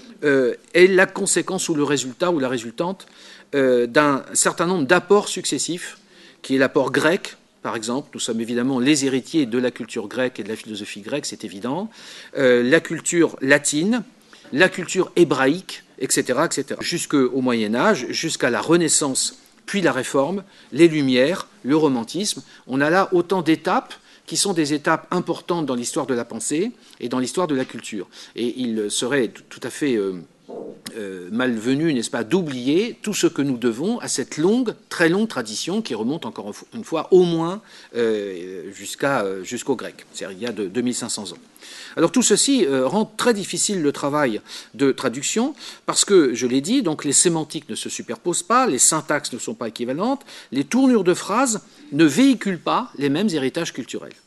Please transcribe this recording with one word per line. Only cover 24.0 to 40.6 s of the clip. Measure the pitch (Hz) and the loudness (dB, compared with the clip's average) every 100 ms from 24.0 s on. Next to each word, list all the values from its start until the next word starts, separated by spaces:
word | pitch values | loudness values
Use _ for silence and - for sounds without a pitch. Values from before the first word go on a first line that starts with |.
| _ - - | _ -20 -8
qui | 160 | -4
sont | 196 | -2
des | 170 147 | 0 0
étapes | 147 156 160 - | 0 0 0 0
importantes | 180 175 147 - 175 147 | -4 -2 -6 -4 -2 -2
dans | 127 | -2
l'histoire | 120 160 131 | -4 -4 -2
de | |
la | 123 | -2
pensée | 117 113 - 147 220 - - - | -4 -6 -4 -2 -4 -6 -18 -12
et | 120 | -6
dans | 127 | -4
l'histoire | 127 - 180 | -2 -2 -2
de | 139 | -2
la | 131 | -4
culture. | 120 - 107 87 - - - | -8 -10 -10 -12 -16 -14 -6
Et | 117 123 | -6 -4
il | 123 110 104 | -4 -4 -4
serait | - 127 139 110 | -4 -2 0 -2
tout | - - - | -4 -20 -14
à | 127 | -12
fait, | - 147 113 | -4 -2 0
euh... | 98 92 78 _ - - - - - 113 | -2 -6 -12 _ -18 -14 -14 -16 -16 -12
Euh, | 98 95 90 | -12 -12 -8
malvenu, | 110 127 113 113 135 165 | -2 -2 -2 0 0 0
n'est-ce | 135 113 | 0 -2
pas, | 123 | -4
d'oublier | 107 180 160 127 123 156 233 - | 0 0 0 -4 0 0 0 -4
tout | - | -6
ce | 196 170 | 0 0
que | 151 | 0
nous | 143 123 | -2 0
devons | 120 113 175 240 | -2 -2 -2 -4
à | 135 | -4
cette | - 120 - | -6 -6 0
longue, | 170 233 233 170 - | 2 2 0 -6 -8
très | - 165 | 0 2
longue | 185 220 | 2 0
tradition | 135 110 107 - 202 | -4 -6 -6 -6 -4
qui | 220 | -4
remonte | 107 113 160 113 | -4 -4 -4 -8
encore | - 101 101 - | -10 -12 -12 -14
une | 120 | -14
fois | 104 156 147 | -6 -6 4
au | 185 | 6
moins, | 180 165 165 196 - - - - | 6 4 -2 -6 -12 -20 -10 -2
euh, | 113 107 101 92 92 92 82 | 0 0 -2 -8 -10 -12 -12
jusqu'à, | 98 101 - 143 131 | -12 -12 -4 -2 0
euh, | 101 95 | -2 -4
jusqu'aux | 90 120 - 120 | -8 -6 -4 -4
Grecs. | 92 - - | -6 -14 -18
C'est-à-dire | - 90 92 | -14 -12 -8
il | |
y | 117 | -8
a | |
de | 104 | -6